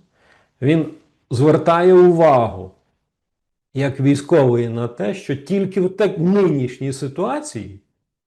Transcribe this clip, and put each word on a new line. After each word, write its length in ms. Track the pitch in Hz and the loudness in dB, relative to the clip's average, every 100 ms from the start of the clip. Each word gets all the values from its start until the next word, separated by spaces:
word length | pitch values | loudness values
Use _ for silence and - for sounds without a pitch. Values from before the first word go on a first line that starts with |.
| _ _ _ _ _ _ | _ _ _ _ _ _
Він 260 | 127 160 151 - _ _ - | -2 0 -2 -10 _ _ -8
звертає 640 | 113 147 151 156 170 180 | 0 2 2 2 2 4
увагу, 760 | 185 180 170 160 131 110 92 90 _ _ _ _ _ _ _ _ _ _ | 6 6 6 4 4 0 -6 -16 _ _ _ _ _ _ _ _ _ _
як 260 | 131 139 120 | -6 -6 -2
військовий, 680 | 135 139 - 170 131 120 117 | 0 0 2 2 4 2 -2
на 200 | 117 120 | -6 -8
те, 260 | - 294 | -6 -8
що 220 | 190 - 139 | -8 -8 -10
тільки 440 | - 196 190 196 | -4 -4 -2 -2
в 160 | 180 190 | -4 -2
так 220 | 202 - | -4 -2
нинішній 720 | 170 202 185 143 123 - 135 | 0 2 2 0 -4 -6 -10
ситуації 880 | 135 139 135 202 294 302 117 95 98 _ _ _ _ | -8 -10 -6 -6 -6 -10 -14 -14 -18 _ _ _ _